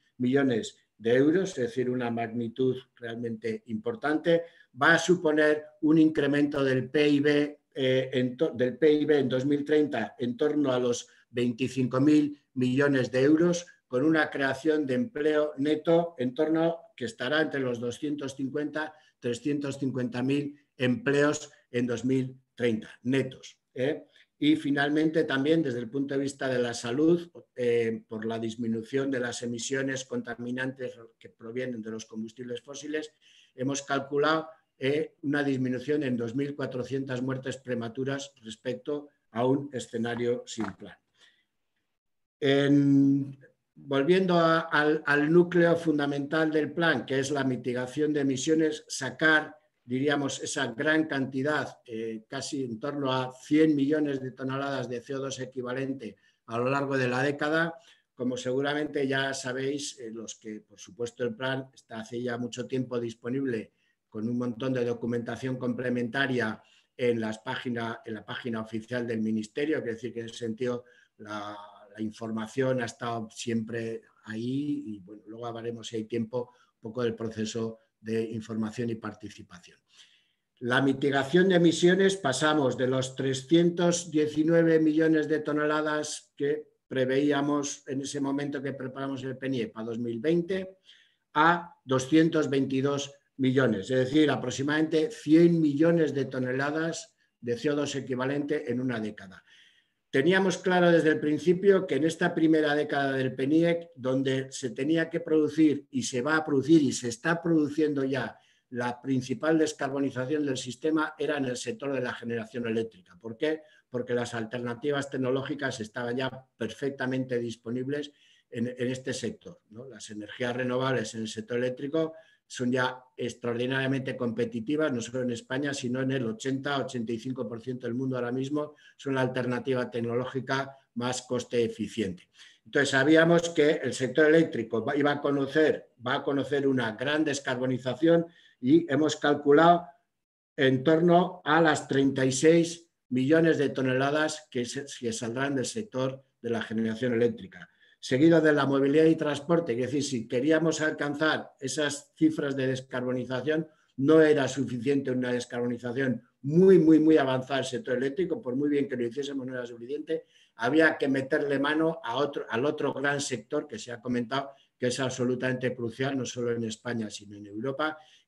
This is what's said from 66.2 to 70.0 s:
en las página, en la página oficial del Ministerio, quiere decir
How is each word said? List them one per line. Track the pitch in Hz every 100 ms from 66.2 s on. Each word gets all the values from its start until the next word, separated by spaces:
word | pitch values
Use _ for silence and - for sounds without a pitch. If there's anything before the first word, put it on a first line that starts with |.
| 135 123 110 - _ _ _ -
en | 123 117
las | 110 107
página, | 131 120 127 117 113 113 113
en | 107
la | 104
página | 120 123 113
oficial | 110 110 - 123 120
del | 113
Ministerio, | 110 110 107 143 147 143
quiere | 117
decir | 113